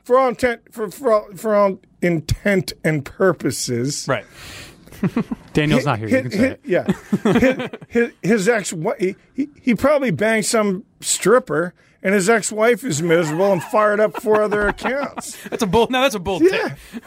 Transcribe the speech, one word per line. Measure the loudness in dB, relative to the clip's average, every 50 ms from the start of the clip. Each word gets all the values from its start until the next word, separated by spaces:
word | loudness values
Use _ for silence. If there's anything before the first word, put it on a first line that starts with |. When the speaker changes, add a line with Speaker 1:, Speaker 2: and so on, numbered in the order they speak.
| _
Speaker 1:
For | 2 4 4
all | 4 2
intent, | 0 0 -2 -2 -2 -4 _ _ -10
for, | -8 -8 -8
for | -8 -4 0 2
all, | 2 2 0 -4 -10
for | -8 -4 0 2
all | 4 4 2 0 -2 _ _ _ _
intent | 0 0 0 0 -2 -2 -4 -2 0 2 2 2 0 -2 -6 -4 -2
and | -2 0 -2 -4
purposes, | -6 -2 0 2 2 2 0 -2 -4 -4 -4 -4 -4 -2 -2 -2 -4 -4 -6 -4 -2
Speaker 2:
Right. | -4 -4 -4 -8 -18 -20 -20 -18 -18 -18 -18 -20 -20 -20 -20 -20 -8 -4 -4 -2 -2 -4 -4 -6 -8 -14 -14 -6 -2
Speaker 3:
Daniel's | -2 0 2 2 0 0
Speaker 1:
hi-, | 0 -2 -2
Speaker 3:
not |
here. | -2 -2
Speaker 1:
hi-, | -2 -2
Speaker 3:
You | -2
can | -2
say | -2 0
Speaker 1:
hi-, | 0
Speaker 3:
it. | 0 -2 -4 -4
Speaker 1:
yeah. | -2 -2 0 0 -2 -6 -6 -6 -4 -4 -2 0 0 2 4 4 2 2 0 -4 -10 -12 -16 -14 -4
Speaker 2:
<laughs> |
Speaker 1:
His, | -2 0 0 -2
his, | -4 _
his | -2 0 0 2 2 2
ex, | 0 0 -2 -6 -8 -6 -4 -4 -4 -2
he, | -2 -4 -4 -6 _ _ _
he, | -6 -6 -6 -8 -4
he | _ 0 0
probably | 2 2 2 2 2 2 0
banged | 0 0 0 0 0 0 0
some | 0 0 0 0 0 -2 -4 -6 _ _ _
stripper, | -6 -4 -4 0 2 4 4 4 2 0 -2 -4 -4 -4 -8 _ _ _ _ _
and | -2 0 0
his | 2 2 2
ex-wife | 2 2 0 -2 -2 0 2 2 2 0 -2
is | -4 -4 -2
miserable | 0 2 4 2 2 2 0 2 2 2
and | 2 0
fired | 0 0 0 2 2 4 4 2
up | 2 0 0 -2
four | 0 0 2 2
other | 2 2 0 0 0 0
accounts. | -2 -2 -4 -4 -4 -4 -4 -6 -8 -12 -14 -14 -14 -16 -12
Speaker 2:
<laughs> | -10
That's | -6 -4 -2
a | 0
bold, | 2 2 2 2
no, | 2 0
that's | 0 0 0
a | -2
bold | -4 -4 0 2 4
Speaker 1:
Yeah. | 4 4 2 -2 -4 -6 -10 -14 -16 -16 -16 -4